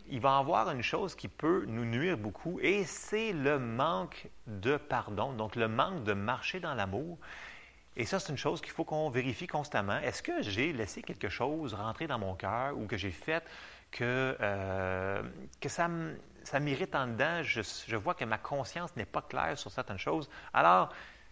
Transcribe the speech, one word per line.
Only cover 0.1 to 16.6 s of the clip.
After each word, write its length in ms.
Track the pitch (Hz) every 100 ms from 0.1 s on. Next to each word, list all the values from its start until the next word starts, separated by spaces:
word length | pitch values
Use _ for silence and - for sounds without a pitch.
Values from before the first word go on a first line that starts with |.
| 123
va 160 | 135 139
y 40 |
avoir 300 | 135 202 202
une 140 | 131
chose 320 | - 165 190 -
qui 120 | 113
peut 380 | - 156 190 -
nous 180 | 113 117
nuire 320 | 117 180 117
beaucoup, 420 | 104 - 165 180
et 220 | 147 202
c'est 500 | 165 - - 214 226
le 240 | 165 135 143
manque 680 | 120 113 156 185 180 - - - -
de 320 | 98 117 147
pardon, 560 | - 127 107 101 131
donc 220 | 117 110 117
le 120 | 110
manque 360 | 113 175 180
de 100 | 107
marcher 460 | 101 104 127 - 185
dans 160 | 170 123
l'amour. 420 | 95 101 165 165 - - - - - - - -
Et 60 | 117
ça, 140 | 190
c'est 120 | -
une 60 | 135
chose 240 | 147 170
qu'il 100 | -
faut 120 | -
qu'on 260 | 160 156 156
vérifie 380 | 123 127 107 180
constamment. 500 | 151 139 117 101 127
Est-ce 240 | 131 -
que 220 | - 349
j'ai 280 | 127 98 160
laissé 300 | 127 101 -
quelque 280 | - - 101
chose 440 | - 127 160 135
rentrer 320 | 98 110 - 160
dans 140 | 120
mon 160 | 95 92
cœur 420 | 98 117 135 131
ou 80 | 101
que 100 | 104
j'ai 140 | 98
fait 340 | 82 - 165 - - - - -
que, 480 | - 120 127 131 -
euh, 840 | 104 98 95 95 92 92 95 101 117 - - -
que 80 | 139
ça 180 | - 170
m-, 300 | 165 160 - - -
ça 160 | -
m'irrite 340 | -